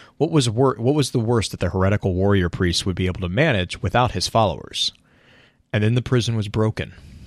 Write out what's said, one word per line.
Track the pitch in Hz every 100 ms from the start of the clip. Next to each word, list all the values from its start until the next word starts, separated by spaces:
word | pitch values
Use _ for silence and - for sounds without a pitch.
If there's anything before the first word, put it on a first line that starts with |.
| - -
what | 160
was | 160 120
wor-, | 107 135 -
what | 120 151
was | 131
the | 127
worst | 110 120 -
that | -
the | 90
heretical | 92 95 104 98
warrior | 90 98 98 87
priest | - 87 82 98
would | 90
be | 92
able | -
to | 87
manage | 101 160 104 90 -
without | 101 120 123
his | 95 -
followers? | 117 104 78 - - - - _ _ _ - _ _ _
And | 107
then | 110 123
the |
prison | - 123 110 113
was | 104
broken. | 107 110 - - - - -